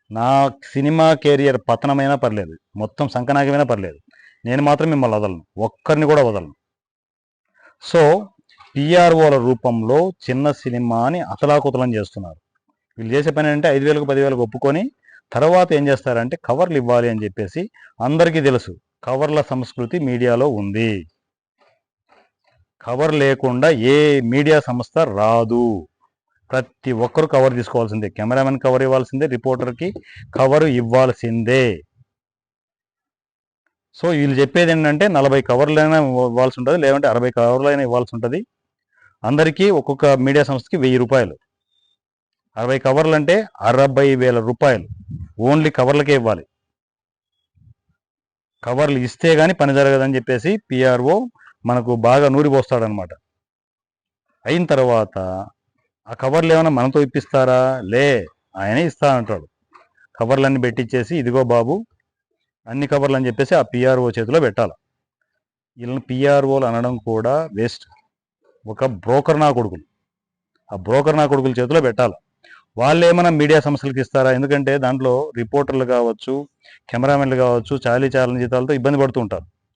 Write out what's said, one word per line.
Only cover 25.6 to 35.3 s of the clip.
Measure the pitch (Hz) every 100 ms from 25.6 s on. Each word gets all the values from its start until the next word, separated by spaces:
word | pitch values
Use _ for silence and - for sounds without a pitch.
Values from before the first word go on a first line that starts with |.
| 120 101 78 _ _ _ _ _ _
ప్రతి | 131 120 _ 135
ఒక్కరు | 113 120 - 160
కవర్ | 139 131
తీసుకోవాల్సిందే. | 123 113 123 113 107 104
కెమెరామెన్ | - 107 127 135 135
కవర్ | 131 127
ఇవ్వాల్సిందే, | 135 131 123 135 151
రిపోర్టర్కి | 123 131 127 127 123 175 202 - - - -
కవర్ | 131 147
ఇవ్వాల్సిందే. | 156 123 117 127 131 - 120 117 110 131 123 85 - _ _ _ _ _ _ _ _ _ _ _ _ _ _ _ _ _ _ _ _ -
So, | 170
వీళ్ళు | 156 143 131
చెప్పేది | 135 175 170
ఏంటంటే, | 160 151 147 202
నలభై | 160 139